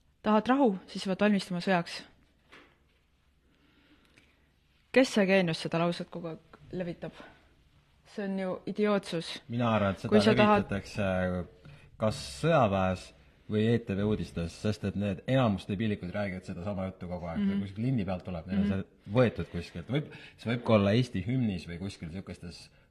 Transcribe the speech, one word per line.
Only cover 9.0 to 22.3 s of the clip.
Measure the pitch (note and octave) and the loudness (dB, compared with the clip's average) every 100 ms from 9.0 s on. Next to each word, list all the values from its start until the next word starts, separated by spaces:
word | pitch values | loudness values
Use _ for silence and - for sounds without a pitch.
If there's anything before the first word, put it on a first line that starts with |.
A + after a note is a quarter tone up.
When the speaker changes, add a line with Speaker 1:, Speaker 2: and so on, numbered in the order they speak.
| - E3+ - - - | 0 -6 -8 -12 -6
Speaker 2:
Mina | A#2+ A#2 | 0 2
arvan, | A2 G2 | 4 2
et | F#2 | 0
seda | - | 4
Speaker 1:
Kui | G#3 | 4
sa | G#3 G#3 | 6 6
tahad | G#3 G#3 - | 6 4 2
Speaker 2:
levitatakse | G2 - - F#2+ F#2 F#2 F2+ E2+ - - - - - | -4 -6 -2 0 2 0 -2 -6 -14 -20 -20 -20 -2
kas | A2 - - - | -2 -2 -8 -2
sõjaväes | D#3 D#3+ G#2+ F#2+ F#2+ F#2 - - - _ - | 2 4 4 4 2 0 -6 -20 -20 _ -4
või | G#2+ A2 | 0 2
E | A#2 | 2
T | - F#2+ | 0 -2
V | |
uudistes, | G#2 G#2 E2+ - E2 | 0 0 -2 -6 -6
sest | - G#2+ G#2 | -4 -4 -2
et | G2+ G2 | -4 -2
need | G2+ F2+ - | -2 -4 0
enamus | C3 A#2 F#2 - | 2 2 0 -4
debiilikud | G2 A2 G2+ F2 | -2 -2 -2 -4
räägivad | G#2 G2+ F2+ - | -4 -4 -6 -10
sedasama | F2 G2+ F#2+ F#2+ | -8 -6 -4 -6
juttu | - F2 | -8 -10
kogu | F2+ E2+ | -8 -6
aeg. | D#2+ | -2
Speaker 1:
Mhm. | C#3 G2 | -2 -2
Speaker 2:
Kuskilt | G2 G2 B2 | -4 -4 0
linni | B2+ F#2 | 0 0
pealt | F2+ - | -4 -6
tuleb, | E2+ F2 | -8 -2
neil | G2 | 0
on | G2+ | 0
Speaker 1:
Mhm. | |
Speaker 2:
see | F#2+ - _ G2+ | 0 -6 _ -2
võetud | A2+ A2+ - E2 | 2 2 2 -6
kuskilt. | F2 - F2 E2 | -8 -8 -12 -6
Võib, | C#3 - - - - | -6 -6 -14 -20 -10
see | A2 | -4
võib | B2 | -2
ka | - | 4
olla | G#2+ G2 | 6 6
Eesti | A2+ B2+ F#2+ F2 | 4 2 -4 -2
hümnis | C3 A2 F2+ E2+ | 0 0 -2 -8
või | E2+ | -8
kuskil | G2+ - D#2+ | -8 -10 -10
sihukestes | F#2 F2+ | -10 -12